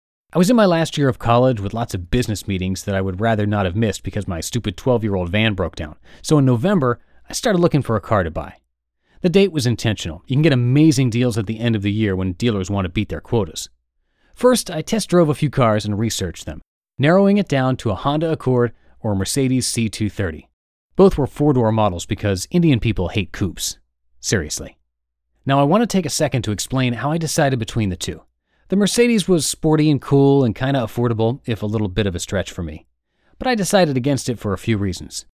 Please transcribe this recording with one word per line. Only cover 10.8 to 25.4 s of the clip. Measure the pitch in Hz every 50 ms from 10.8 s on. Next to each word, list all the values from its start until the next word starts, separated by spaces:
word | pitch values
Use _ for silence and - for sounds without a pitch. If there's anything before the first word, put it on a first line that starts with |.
| 156 160 139 143 135 123
deals | 104 120 123 123 104 113
at | 104
the | - 113 110
end | 117 120 113 107
of | 98
the | 104
year | 101 107 110 104 95 92
when | 95 95 90
dealers | - 117 120 107 101 92 90
want | 101 101 95
to | 87
beat | - - - -
their | - 78
quotas. | - - - 117 98 76 - - - - _ _ _ _ _ _ _ _ _ _ _ _ _
First, | - - 247 254 - - -
I | 170 156
test | 156 - - 220 - -
drove | - 180 170 147
a | 139
few | - - 143
cars | - - 127 113 107 107 104
and | 104 104 98
researched | 117 110 - - - 87 - - -
them, | - 76 - - _ _ _ _ _ _ -
narrowing | 131 147 175 190 202 196 202 208
it | 196 -
down | 147 135 131 131 131 -
to | - 120
a | 95
Honda | - - 139 143 156 165 160
Accord | 156 - - 131 127 123 120 117 - _ _ _ _ _
or | - 110 101
a |
Mercedes | 95 95 - - 143 135 127 131 127 117
C | - - 120 117 110
two | - - 107 101
thirty. | - - 101 87 78 78 - _ _ _ _ _ _ _ _ _ _ -
Both | 190 190 - -
were | 135 -
four-door | - - 147 151 143 127 117 110
models | 110 110 107 104 90 85 -
because | - 107 - - 104 98 92 - -
Indian | - 175 170 165 139 113
people | - 120 98 - 92 82
hate | - 110 92 -
coupes. | - - 104 87 78 - - - - - _ _ _ _ _ _ _ _
Seriously. | - - - 101 78 76 - - - - - _ _ _ _ _ _ _ _ _ _ _ _ _